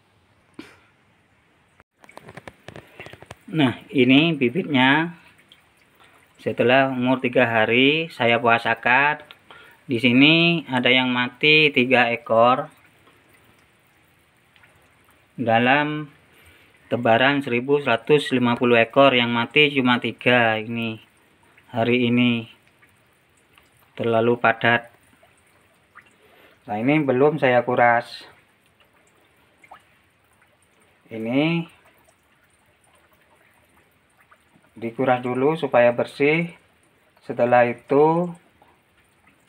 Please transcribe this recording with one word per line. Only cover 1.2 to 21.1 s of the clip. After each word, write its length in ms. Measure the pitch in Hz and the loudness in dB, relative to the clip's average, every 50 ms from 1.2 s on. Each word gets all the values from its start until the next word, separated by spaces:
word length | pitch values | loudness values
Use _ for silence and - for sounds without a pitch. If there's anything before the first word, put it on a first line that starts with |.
| _ _ _ _ _ _ _ _ _ _ _ _ _ _ _ _ _ - _ - - - - - - - - _ _ - - - - _ _ - - - - - - - - _ _ - 180 | _ _ _ _ _ _ _ _ _ _ _ _ _ _ _ _ _ -20 _ -20 -20 -20 -20 -20 -20 -20 -20 _ _ -20 -20 -20 -20 _ _ -20 -20 -20 -20 -20 -20 -20 -20 _ _ -6 -2
Nah, 240 | 156 135 120 - - - - - | 0 0 0 -2 -4 -10 -6 -2
ini 400 | 139 123 127 131 143 160 170 165 | 0 2 4 4 4 2 2 0
bibitnya 800 | 135 131 117 123 175 185 - 147 127 131 135 143 156 165 175 170 - _ _ _ _ _ _ _ _ _ _ _ _ _ _ _ _ _ _ _ _ _ _ _ _ | -2 -4 -4 -4 -4 -6 -2 0 0 2 2 2 0 -2 -6 -10 -16 _ _ _ _ _ _ _ _ _ _ _ _ _ _ _ _ _ _ _ _ _ _ _ _
setelah 480 | - 117 110 - 120 120 127 135 135 135 | -8 -6 -4 0 2 2 4 2 2 0
umur 320 | 131 127 123 127 131 127 | -2 -2 -2 -2 -2 -2
tiga 240 | 131 120 123 135 123 | -2 -2 0 2 2
hari 640 | 117 113 113 110 110 117 123 131 139 151 160 165 165 - | 2 2 0 0 2 2 2 2 2 2 0 -4 -8 -6
saya 240 | - 123 117 117 113 | -4 -2 0 0 0
puasakan. 800 | 120 113 117 117 - 117 113 - - 123 123 135 143 147 151 - - - - _ _ - - - - - - _ _ | 2 2 0 0 0 -2 -4 -2 0 0 2 2 2 0 -2 -6 -10 -20 -20 _ _ -20 -20 -20 -20 -20 -20 _ _
Di 160 | - 120 117 | -6 -4 -2
sini 640 | 131 123 120 127 139 156 165 165 170 170 170 165 135 - 131 | 0 2 4 4 4 4 4 4 2 0 0 -2 -4 -6 -4
ada 160 | 127 123 123 | -2 0 0
yang 240 | 127 127 127 127 123 | 0 0 0 -2 -2
mati 560 | 123 123 123 - - 151 151 156 156 156 147 | -4 -4 -6 -6 -2 0 2 2 4 2 2
tiga 400 | 143 131 123 127 127 120 120 117 | 2 0 0 2 2 2 2 0
ekor. 640 | 117 113 - - 113 113 117 123 127 139 131 - - _ _ _ _ _ _ _ _ _ _ _ _ _ _ _ _ _ _ _ _ _ _ _ _ _ _ _ _ _ _ _ _ _ _ _ _ _ _ _ _ _ _ _ _ _ _ _ _ _ _ _ _ | -2 -6 -4 -2 2 2 4 4 2 0 -4 -8 -14 _ _ _ _ _ _ _ _ _ _ _ _ _ _ _ _ _ _ _ _ _ _ _ _ _ _ _ _ _ _ _ _ _ _ _ _ _ _ _ _ _ _ _ _ _ _ _ _ _ _ _ _
Dalam 720 | - 117 113 113 117 120 127 139 147 147 151 151 151 151 147 - _ _ _ _ _ _ _ _ _ _ _ _ _ _ | -8 -2 0 0 2 2 2 0 0 0 -4 -6 -8 -10 -14 -18 _ _ _ _ _ _ _ _ _ _ _ _ _ _
tebaran 560 | - - 117 120 117 113 120 131 139 143 139 | -8 -6 -2 0 2 2 2 2 2 0 -2
seribu 400 | 139 131 120 120 123 139 143 147 | -4 -4 -4 -4 -2 -2 -2 -2
seratus 500 | 139 131 117 - - - 151 147 147 - | 0 -2 -4 -2 0 0 0 0 0 0
lima 240 | 131 123 123 120 120 | -4 -2 -2 -2 -2
puluh 240 | - 131 120 120 113 | -2 0 2 2 2
ekor 380 | 113 - - 139 139 139 127 | 2 2 2 4 4 4 4
yang 160 | 123 120 117 117 | 2 0 -2 -2
mati 400 | 117 117 - - 151 151 143 143 | -4 -4 -2 2 2 2 2 2
cuma 260 | 135 123 127 123 120 | 0 0 0 0 0
tiga 640 | 123 117 - - - 123 123 123 117 113 110 110 | -2 -6 -10 -4 -2 0 2 2 2 2 0 -2
ini 400 | 107 117 117 117 117 113 110 110 - _ | -6 -8 -8 -8 -8 -8 -10 -12 -16 _